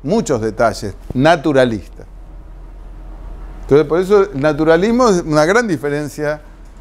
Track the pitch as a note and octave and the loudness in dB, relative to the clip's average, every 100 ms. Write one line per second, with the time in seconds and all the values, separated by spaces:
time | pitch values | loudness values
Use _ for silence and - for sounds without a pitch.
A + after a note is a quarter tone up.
0 | C3+ A3 - B2+ A2 G#2 A#2 F#2+ G#2+ - | 0 -2 0 -2 -2 0 0 0 -10 -10
1 | - B2 D3 F3 D#3 C3+ B2+ G#2+ - - | -8 0 2 4 2 2 2 0 -10 -20
2 | - - - - - - - - - - | -20 -20 -20 -20 -20 -20 -20 -20 -18 -18
3 | - - - - - - - C3+ D3 D#3+ | -18 -16 -16 -14 -16 -16 2 2 4 0
4 | F#3 G#3 G3 C#3 D3+ D3 D#3 E3 G3+ A#3 | 2 2 2 0 0 2 2 4 2 2
5 | C4 F3+ D#3+ D3+ D#3 G#3+ A#3 D3+ D3 C#3+ | 2 2 2 2 4 2 0 -4 -4 -4
6 | D3 D3+ D3 D3+ - - - - | -6 -6 -6 -6 -12 -20 -20 -20